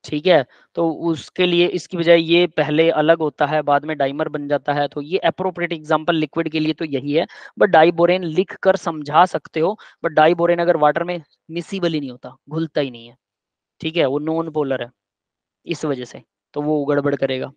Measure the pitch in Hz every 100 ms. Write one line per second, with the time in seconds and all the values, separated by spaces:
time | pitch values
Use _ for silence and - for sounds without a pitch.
0 | - 151 170 165 123 _ _ - 165 151
1 | 170 156 - - 180 170 175 175 - 175
2 | 165 170 160 170 175 165 147 151 165 156
3 | 151 165 151 - 143 156 143 143 147 147
4 | 139 143 156 147 143 143 143 143 143 151
5 | 147 185 170 156 185 175 170 165 151 156
6 | 151 165 156 165 165 160 156 151 160 135
7 | 143 147 - - - - 208 165 165 170
8 | 170 185 175 156 196 - 190 180 175 160
9 | 143 151 185 156 - 160 170 214 - _
10 | 165 151 156 175 170 175 170 156 151 147
11 | 170 175 - _ - 165 170 196 175 156
12 | 139 123 127 127 - 156 160 - 143 120
13 | 117 127 _ _ _ _ _ _ 160 165
14 | 139 143 151 165 165 151 139 131 123 _
15 | _ _ _ _ _ _ - 160 156 131
16 | 123 127 _ _ _ 147 147 151 139 143
17 | 143 139 135 131 135